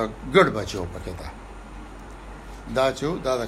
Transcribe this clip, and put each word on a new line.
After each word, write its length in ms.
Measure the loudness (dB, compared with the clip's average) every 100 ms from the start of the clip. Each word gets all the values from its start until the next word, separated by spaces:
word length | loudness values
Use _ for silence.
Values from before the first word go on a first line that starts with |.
| -2 -2 4
ګډ 160 | 8 8
بچو 360 | 6 -2 -4 -4
پکې 280 | -6 -8 -8
ده. 220 | -10 -12 -14 -14 -14 -14 -14 -14 -14 -14 -14 -14 -14 -14 -2 4
دا 180 | 4
چې 100 | 4
و، 140 | 0 0
دا 200 | 0
د 80 | 0